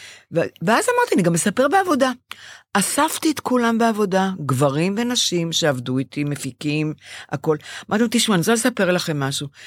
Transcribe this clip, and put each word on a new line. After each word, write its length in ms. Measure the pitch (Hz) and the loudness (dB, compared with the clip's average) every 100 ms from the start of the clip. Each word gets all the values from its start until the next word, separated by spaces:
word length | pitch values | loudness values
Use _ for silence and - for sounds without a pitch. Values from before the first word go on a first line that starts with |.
| - - _ | -20 -20 _
ו-, 80 | 156 160 - | -2 -2 -2
ואז 220 | 165 240 440 494 | 0 2 2 0
אמרתי, 160 | 494 | 2
"אני 80 | 320 | 2
גם 120 | 175 | 2
אספר 340 | 165 214 220 277 | 2 0 0 2
בעבודה." 440 | 381 370 285 262 247 _ - - - _ | 2 2 2 0 -2 _ -20 -20 -20 _
אספתי 560 | 202 185 - 311 - 320 | 0 0 0 0 0 -2
את 100 | 285 | -2
כולם 380 | - 254 233 226 | 0 2 2 2
בעבודה, 520 | 233 208 208 185 190 185 139 | 2 2 0 0 0 -2 -2
גברים 480 | 131 143 139 180 202 | 2 2 2 0 0
ונשים 540 | 240 247 - 175 165 | -2 0 0 0 -2
שעבדו 460 | 160 160 127 123 127 | 0 0 0 -2 -4
איתי, 260 | 131 - | -4 -4
מפיקים, 680 | 143 139 135 123 151 151 151 147 - - - | -4 -4 -8 -6 -4 -2 -2 -6 -14 -18 -8
הכל. 240 | 143 160 151 - - - | -4 -2 -2 -4 -16 -4
אמרתי 120 | 214 | 0
להם, 60 | 233 | 2
"תשמעו, 220 | 233 226 | 2 2
אני 60 | 190 | 2
רוצה 120 | 165 | 2
לספר 380 | 226 247 240 180 | 2 0 0 2
לכם 300 | 180 - 147 | 2 0 -2
משהו." 280 | 135 139 143 - | -2 -4 -8 -12